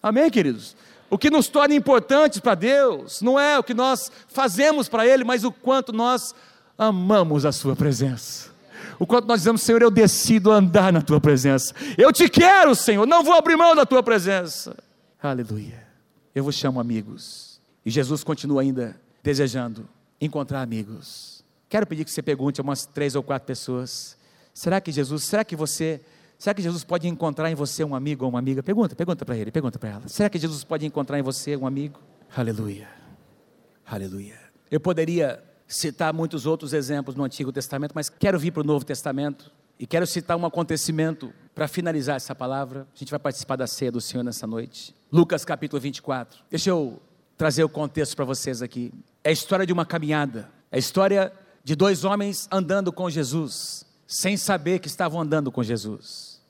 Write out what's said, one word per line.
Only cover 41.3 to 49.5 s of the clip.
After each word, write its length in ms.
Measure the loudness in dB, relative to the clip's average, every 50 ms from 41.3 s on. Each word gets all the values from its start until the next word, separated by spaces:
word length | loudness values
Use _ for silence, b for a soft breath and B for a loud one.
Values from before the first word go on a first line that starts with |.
| -18 _ _ _ _
pra 120 | -6 -6
finalizar 500 | -6 -4 -6 -4 -4 -4 -4 -4 -4 -6
essa 180 | -6 -8 -12 -12
palavra. 520 | _ -8 -6 -6 -6 -6 -8 -10 -16 -16 _ _
A 40 | -18
gente 120 | -14 -10
vai 80 | -10 -6
participar 380 | -6 -6 -8 -8 -6 -6 -6
da 100 | -6 -4
ceia 240 | -8 -6 -6 -6 -4
do 100 | -4 -6
Senhor 220 | -8 -6 -8 -6
nessa 240 | -6 -6 -8 -10 -10
noite. 480 | -8 -8 -8 -10 -12 _ -20 -20 -20 _ _ _ _
Lucas 340 | 2 2 4 4 0 -6 -4
capítulo 360 | -6 -8 -8 -8 -8 -8 -6
vinte 160 | -8 -8 -10
e 60 | -10
quatro. 360 | _ -8 -8 -8 -8 _ _ _ _ _
Deixa 200 | -8 -4 -2 0
eu 300 | 0 0 -2 -6 -8 -14 _ _ _ _ _ _ _
trazer 280 | _ -2 -2 2 2 0
o 40 | 0
contexto 460 | 0 -6 -8 -6 -4 -4 -6 -6 -4
pra 120 | -8 -6
vocês 360 | -6 -6 -6 -6 -8 -8 -8
aqui. 300 | -10 -12 -10 -12 -12 -12 -14 -18 -20 _ _ _ _
É 60 | -2
a 20 |
história 340 | 0 0 0 -2